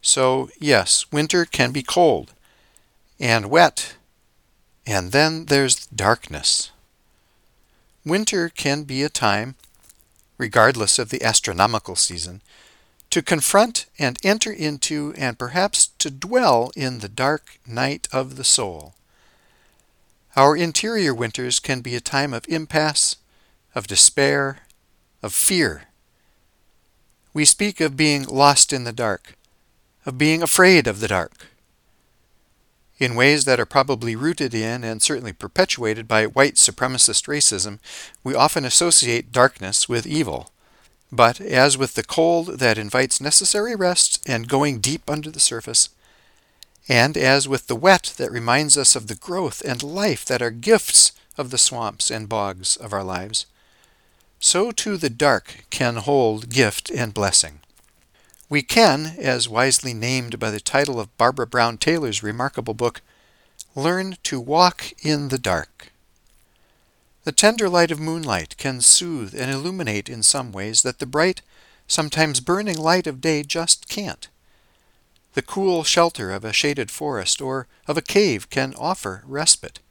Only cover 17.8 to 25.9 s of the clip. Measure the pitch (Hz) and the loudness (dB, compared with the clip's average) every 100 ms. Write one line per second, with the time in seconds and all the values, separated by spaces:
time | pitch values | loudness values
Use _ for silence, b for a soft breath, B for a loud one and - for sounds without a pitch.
17.8 | 131 143 - 131 135 131 131 - 107 82 | -4 -4 -6 -4 -6 -6 -2 0 -2 -8
18.8 | 73 _ _ _ _ _ _ _ _ _ | -16 _ _ _ _ _ _ _ _ _
19.8 | _ _ _ _ _ - 139 151 170 151 | _ _ _ _ _ 4 6 6 0 -2
20.8 | 214 226 175 120 120 - 127 117 - 131 | -2 0 0 0 -4 -4 -4 -4 -2 -6
21.8 | 123 120 - 139 143 117 - 160 156 160 | -4 -8 -4 -2 -2 -4 -6 -6 -2 0
22.8 | 156 147 - - _ _ _ _ _ - | 0 0 -2 -4 _ _ _ _ _ -10
23.8 | 104 98 - - 139 143 139 139 _ _ | -4 4 4 4 2 2 -2 -8 _ _
24.8 | _ _ _ _ 113 - - 190 139 78 | _ _ _ _ -8 0 2 2 0 -2
25.8 | - | -14